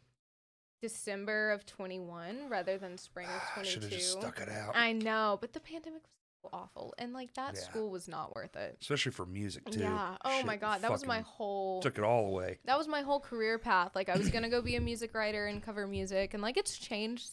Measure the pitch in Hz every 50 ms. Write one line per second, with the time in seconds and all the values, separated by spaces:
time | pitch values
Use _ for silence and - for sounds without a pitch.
0 | _ _ _ _ _ _ _ _ _ _ _ _ _ _ _ _ - 220 214 -
1 | - 220 196 196 202 214 214 214 214 214 208 202 202 - - - 190 185 185 185
2 | 180 170 170 170 170 180 226 269 294 269 226 185 170 185 190 190 196 180 180 185
3 | - - - 180 175 175 180 190 190 - - 202 196 190 185 - 208 202 185 180
4 | 180 180 185 190 226 240 233 - - 214 - - - 107 - 233 233 226 226 220
5 | 220 220 220 220 220 214 202 196 233 240 - 320 - - 320 330 311 320 320 320
6 | - _ _ _ _ _ _ _ - - - 175 - - - - - - - -
7 | 240 240 247 262 254 247 - 262 262 277 196 190 - - - 226 220 208 185 180
8 | 180 180 156 160 143 - - - - - - - 101 71 - - - - 147 -
9 | - 131 - - 90 90 92 101 104 98 - - - - 220 - 98 - - 208
10 | 190 180 185 - - 262 269 269 254 226 208 202 214 214 208 185 220 226 214 202
11 | 277 254 233 220 220 - - - 220 202 202 196 190 190 185 185 180 127 - 104
12 | 104 110 120 117 107 98 95 92 92 92 92 - - 240 269 302 311 311 302 285
13 | 277 277 285 277 277 - 247 226 220 220 226 220 226 240 196 185 175 190 - 190
14 | 196 - 180 196 208 190 - 226 233 233 240 240 233 240 240 240 240 240 233 226
15 | 233 220 - 220 214 214 214 208 208 208 208 208 - 226 202 208 202 196 196 196
16 | 190 190 196 190 196 190 - 208 202 233 262 392 415 - - - - - 233 208
17 | 214 226 247 233 - -